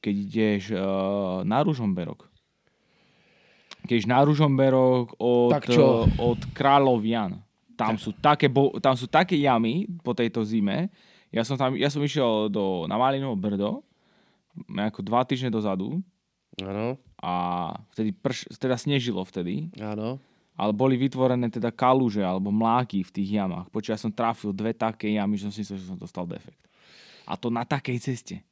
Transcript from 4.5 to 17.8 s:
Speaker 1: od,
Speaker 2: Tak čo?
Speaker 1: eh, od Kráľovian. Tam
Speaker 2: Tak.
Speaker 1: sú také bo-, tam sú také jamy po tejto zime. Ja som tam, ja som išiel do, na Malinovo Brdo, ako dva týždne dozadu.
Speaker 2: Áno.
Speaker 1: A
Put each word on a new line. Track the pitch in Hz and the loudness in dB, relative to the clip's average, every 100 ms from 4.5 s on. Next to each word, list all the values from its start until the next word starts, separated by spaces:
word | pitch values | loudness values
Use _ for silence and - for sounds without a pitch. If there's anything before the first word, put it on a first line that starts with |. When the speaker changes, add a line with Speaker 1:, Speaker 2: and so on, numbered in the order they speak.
| 135 135 131 131 127 120 - | 4 4 6 4 4 0 -2
Speaker 1:
od, | 117 123 120 | 2 4 4
Speaker 2:
Tak | 147 123 | 4 4
čo? | 120 123 117 117 | 6 6 6 4
Speaker 1:
eh, | - | 4
od | 120 117 - | 0 0 -6
Kráľovian. | - 135 143 135 120 110 117 101 92 - _ _ - | 0 6 6 6 4 2 -2 -2 -6 -14 _ _ -4
Tam | 110 | -2
Speaker 2:
Tak. | 110 | -2
Speaker 1:
sú | - | -4
také | - 147 147 143 | 0 2 4 4
bo-, | 131 139 - | 4 2 2
tam | 135 131 | 0 0
sú | 123 | 2
také | 156 185 170 | 2 2 2
jamy | 143 120 113 147 220 175 | 4 4 2 -2 -4 -8
po | - 120 | -6 -2
tejto | 117 117 | -2 -2
zime. | 107 113 101 127 185 _ _ _ _ | -2 0 0 -2 -6 _ _ _ _
Ja | - | -4
som | 113 | -2
tam, | 135 131 | 0 -2
ja | 131 143 | 0 -2
som | 143 | 0
išiel | 143 151 123 110 107 | -2 0 0 2 0
do, | 104 98 92 82 | 0 -2 -2 -2
na | 104 | 0
Malinovo | 127 135 135 | 0 0 -4
Brdo, | 107 104 101 101 262 _ _ _ _ _ _ _ - - | -4 -4 -2 -4 -4 _ _ _ _ _ _ _ -20 -12
ako | 101 107 - | -6 -6 -6
dva | 101 117 | -2 0
týždne | 127 127 127 | 0 -2 -2
dozadu. | 110 104 95 101 160 190 _ _ _ _ - | -2 -2 -4 -4 -6 -8 _ _ _ _ -14
Speaker 2:
Áno. | 95 98 113 135 _ - | -10 -6 -6 -8 _ -12
Speaker 1:
A | 90 90 90 90 82 - | -4 -2 -2 -4 -6 -10